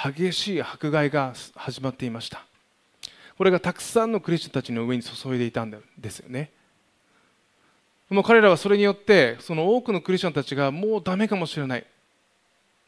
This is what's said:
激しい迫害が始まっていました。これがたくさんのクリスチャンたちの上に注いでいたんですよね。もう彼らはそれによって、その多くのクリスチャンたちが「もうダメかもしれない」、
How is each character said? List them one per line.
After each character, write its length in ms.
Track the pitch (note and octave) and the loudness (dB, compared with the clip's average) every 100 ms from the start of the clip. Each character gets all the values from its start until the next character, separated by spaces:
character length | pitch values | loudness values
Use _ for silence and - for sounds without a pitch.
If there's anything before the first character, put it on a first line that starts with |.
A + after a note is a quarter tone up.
激 300 | C#3 C#3 F#3 | -6 -4 -4
し 220 | D#3+ G#3 E3+ | -2 -4 -4
い 60 | |
迫 300 | A#2+ - D3+ | -6 -6 -2
害 180 | D#3 D3 | 0 2
が 240 | D3 C3 B2 - - | 0 -4 -6 -18 -14
始 240 | - B2+ | -10 -6
ま 120 | C3 | -6
っ 20 | |
て 120 | B2 B2+ | -6 -8
い 40 | |
ま 100 | A2+ | -8
し 80 | - | -12
た。 160 | - - _ _ _ _ _ - - - - | -16 -20 _ _ _ _ _ -20 -20 -12 0
こ 80 | F#3+ | 2
れ 60 | |
が 100 | F3+ | 2
た 100 | F3+ | 0
く 80 | - | -6
さ 260 | - A#3 A3+ | -2 0 2
ん 60 | |
の 80 | G#3+ | -2
ク 120 | - | -2
リ 60 | E3 | -4
ス 40 | |
チ 60 | - | -2
ャ 20 | |
ン 20 | |
た 100 | C#3 | -6
ち 120 | B2+ | -4
の 120 | A#2 A#2 | -4 -2
上 120 | B2 | -4
に 60 | |
注 320 | A#2 - C3+ B2+ | -6 -10 -4 -2
い 40 | |
で 60 | A#2+ | -2
い 60 | |
た 100 | A#2+ | -4
ん 80 | A2+ | -8
で 380 | G#2+ - - A2 | -10 -20 -16 -14
す 100 | - | -14
よ 80 | - | -12
ね。 240 | B2+ D3+ _ _ _ _ _ _ _ _ _ _ _ _ _ _ _ - | -10 -10 _ _ _ _ _ _ _ _ _ _ _ _ _ _ _ -4
も 120 | G3 | 0
う 20 | G3 | 6
彼 160 | A3+ | 8
ら 80 | G#3 | 8
は 80 | E3 | 6
そ 100 | G3 | 4
れ 80 | G3+ | 4
に 80 | |
よ 80 | G3+ | 2
っ 40 | G3 | 2
て、 420 | - G3 B2 A#2+ | 6 6 6 2
そ 160 | - D#3+ | -6 -2
の 180 | F3 | 2
多 80 | A#3+ | 2
く 120 | A#3+ | 0
の 80 | F#3 | -2
ク 100 | E3+ | 0
リ 60 | F#3 | 0
ス 40 | |
チ 60 | F3+ | 0
ャ 40 | |
ン 20 | |
た 100 | D3 | -2
ち 100 | - | -4
が 180 | C#3 C#3 | 0 0
「も 240 | D3 G#3+ G#3+ | 0 -2 -2
う 40 | |
ダ 140 | F3+ F#3 | -2 0
メ 140 | G#3+ | 0
か 80 | G3+ | -2
も 80 | D#3+ | -4
し 120 | D3+ | -4
れ 80 | C3+ | -4
な 120 | B2 | -4
い」、 80 | - _ _ _ _ _ _ _ _ _ | -8 _ _ _ _ _ _ _ _ _